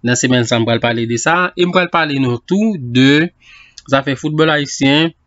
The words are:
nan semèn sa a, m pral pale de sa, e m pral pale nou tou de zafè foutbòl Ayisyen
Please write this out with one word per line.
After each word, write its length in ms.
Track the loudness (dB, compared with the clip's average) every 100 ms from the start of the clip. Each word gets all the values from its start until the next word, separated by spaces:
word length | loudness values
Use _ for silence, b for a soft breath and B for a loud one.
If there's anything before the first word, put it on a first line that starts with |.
nan 160 | -2 -2
semèn 320 | 2 2 2
sa 80 | 0
a, 60 |
m 20 | 0
pral 160 | 0
pale 240 | 0 -2 -4
de 160 | -4
sa, 320 | -2 0 -2
e 160 | -2 0
m 60 | 0
pral 180 | 0
pale 240 | -2 -2 -2
nou 240 | -2 -4
tou 320 | -2 -2 0
de 560 | -4 -2 2 4 4 0 _ B B B B -2
zafè 320 | -2 -2 -4
foutbòl 400 | -4 0 0 0
Ayisyen 560 | -4 -2 2 2 0 -4